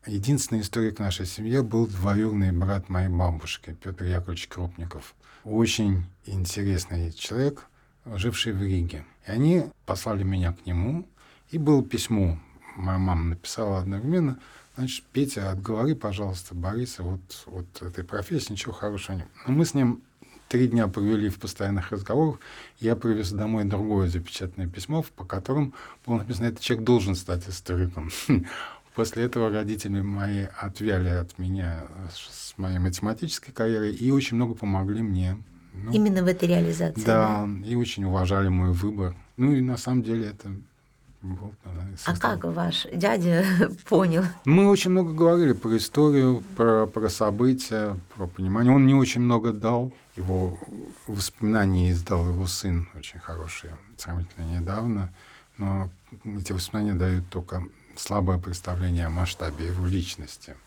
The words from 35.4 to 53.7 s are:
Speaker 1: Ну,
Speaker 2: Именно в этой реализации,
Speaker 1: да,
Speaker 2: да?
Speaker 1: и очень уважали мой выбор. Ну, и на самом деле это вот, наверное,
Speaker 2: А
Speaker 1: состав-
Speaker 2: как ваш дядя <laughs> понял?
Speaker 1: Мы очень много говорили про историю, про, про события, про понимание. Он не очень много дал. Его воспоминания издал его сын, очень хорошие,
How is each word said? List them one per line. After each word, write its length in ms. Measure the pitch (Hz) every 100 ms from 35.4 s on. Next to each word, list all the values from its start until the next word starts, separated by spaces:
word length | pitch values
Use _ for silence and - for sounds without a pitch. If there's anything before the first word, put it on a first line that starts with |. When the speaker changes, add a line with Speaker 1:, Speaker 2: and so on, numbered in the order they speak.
| - - -
Speaker 1:
Ну, 180 | 92 107
Speaker 2:
Именно 300 | 127 208 185
в 40 | 180
этой 200 | 180 175
реализации, 560 | 175 170 165 170 156 107
Speaker 1:
да, 400 | 110 107 104 104
Speaker 2:
да? 220 | 98 104
Speaker 1:
и 80 | 120
очень 300 | 117 - 95
уважали 420 | 92 92 98 95
мой 240 | 92 90
выбор. 440 | 87 101 104 92 87 - -
Ну, 160 | 131
и 80 | 143
на 160 | 127 120
самом 240 | - 127
деле 280 | 110 113 107
это 200 | 98 98 98 - _ _ _ _ -
вот, 320 | 95 90 101 107
наверное, 300 | 95 87 90
Speaker 2:
А 40 | 95 -
Speaker 1:
состав- 280 | 170 - 95
Speaker 2:
как 160 | 85 165
ваш 320 | 175 - -
дядя 540 | 180 202 220 175 170 190 180 -
<laughs> 220 | - -
понял? 360 | 185 185 165 185 - -
Speaker 1:
Мы 220 | 165 202
очень 220 | 196 185
много 240 | 185 170
говорили 400 | 156 170 175 160
про 240 | 101 113 113
историю, 680 | - - 151 143 131 123 98 -
про, 320 | 117 110 104
про 200 | 113 107
события, 840 | - 107 104 127 127 - 110 107 95 87 -
про 100 | 90
понимание. 480 | - 92 104 123
Он 140 | 135 135
не 80 | 135
очень 260 | 131 120
много 300 | 120 120 113
дал. 400 | 104 110 120 127 - _ -
Его 420 | 92 92 92 87 - 101 - - -
воспоминания 840 | 101 - - 107 110 98 92 90
издал 360 | 87 85 92 87
его 200 | 87 92
сын, 420 | - 101 87 85 78
очень 220 | - 85
хорошие, 580 | - 82 82 - 85